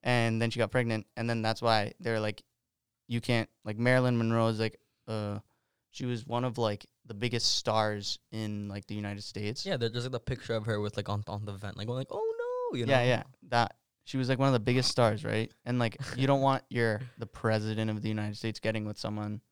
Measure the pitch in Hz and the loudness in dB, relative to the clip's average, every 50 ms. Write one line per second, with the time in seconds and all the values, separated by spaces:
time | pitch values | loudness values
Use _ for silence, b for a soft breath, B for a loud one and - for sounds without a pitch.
0 | - 123 123 120 117 113 113 113 117 117 - 120 117 107 - 131 123 117 113 107 | 2 4 4 4 4 4 2 2 0 0 2 0 0 2 2 0 2 2 0 -2
1 | - _ _ - 117 117 117 113 110 110 113 - 117 117 113 107 101 101 - _ | -2 _ _ -4 -2 0 0 0 2 0 0 2 4 4 4 4 4 0 -6 _
2 | - 113 113 110 107 107 107 - - _ _ _ _ _ _ _ _ _ _ _ | -4 -2 0 0 0 -2 -4 -6 -14 _ _ _ _ _ _ _ _ _ _ _
3 | _ - 117 117 - - 123 113 110 - _ _ _ 110 107 107 117 123 127 127 | _ -4 -4 -4 0 2 2 2 2 -2 _ _ _ -8 -4 2 4 4 6 6
4 | 127 127 123 117 113 113 113 117 113 113 113 107 113 110 - - _ _ _ _ | 6 4 4 4 4 4 4 4 4 2 2 2 0 -2 -2 -6 _ _ _ _
5 | _ - 110 107 107 104 104 107 - _ _ _ _ _ _ _ _ _ _ - | _ -6 -4 -4 -4 -4 -6 -8 -10 _ _ _ _ _ _ _ _ _ _ -8
6 | 127 123 120 117 120 - 117 120 123 127 110 120 117 107 104 101 - _ _ _ | -4 -4 -4 -4 -6 -4 -2 -2 -2 -2 -2 0 0 0 0 -4 -8 _ _ _
7 | _ - 110 101 117 123 117 117 - - - - - - 107 110 107 107 107 104 | _ -14 -8 -4 -2 -2 0 0 0 2 0 0 0 2 2 4 4 2 0 -2
8 | 98 - - - _ _ - 110 110 107 104 104 104 101 98 104 101 - 104 104 | -4 -6 -8 -8 _ _ -8 -6 -4 -4 -4 -4 -6 -6 -8 -8 -8 -8 -6 -6
9 | 104 101 101 101 104 - - 107 104 104 123 - - 190 190 131 117 113 110 120 | -4 -6 -6 -8 -10 -10 -8 -6 -4 -4 -4 -4 -4 -4 -2 0 -2 -2 -2 -4
10 | 120 127 127 117 _ - 131 123 - - 117 110 104 110 110 104 104 104 - - | -6 -4 -6 -6 _ -4 -6 -6 -4 -4 -2 -2 0 0 0 0 0 -2 -2 -4
11 | 101 - 104 101 104 - 98 101 107 104 101 95 98 101 98 - 101 113 120 127 | -4 -2 -2 -4 -2 -4 -6 -8 -6 -8 -10 -10 -10 -10 -8 -8 -6 -6 -4 -6
12 | 135 - - - 440 453 453 453 466 480 494 494 494 480 403 - 117 113 139 127 | -6 -6 -4 -4 -2 -2 -2 -4 -4 -4 -4 -4 -4 -4 -2 -2 2 4 4 6
13 | 120 127 123 113 - - - _ - - - 120 117 - - _ _ _ _ _ | 6 4 2 2 0 -8 -18 _ -10 0 2 2 2 2 -2 _ _ _ _ _
14 | _ - - 131 127 123 131 120 135 139 131 120 104 120 123 131 127 - - - | _ -6 -2 -2 0 0 2 2 4 4 4 4 4 4 2 4 2 2 4 4
15 | 120 110 107 104 104 107 107 107 113 - _ _ _ 123 123 123 120 113 - - | 4 4 4 2 -2 -2 -2 -2 -2 -4 _ _ _ -4 0 0 0 0 -2 -4
16 | 139 - - 120 127 135 139 139 135 135 135 127 - _ - 123 117 113 107 107 | -10 -8 -2 0 2 2 4 4 4 4 2 2 -2 _ 0 2 2 2 2 0
17 | 127 123 - - 117 107 _ - - 113 110 110 107 110 110 107 110 110 107 107 | -4 -10 -10 -12 -12 -12 _ -2 0 2 2 2 0 -2 -2 -2 -2 -2 -2 -2
18 | 104 107 107 107 104 107 104 107 - 113 107 - - 110 110 110 107 107 107 - | -2 -2 -2 -2 -2 -4 -6 -4 -4 -4 -4 -2 -2 -2 -2 -2 -4 -6 -8 -6
19 | - 110 104 104 104 104 107 110 _ _ | -6 -6 -4 -4 -4 -6 -6 -8 _ _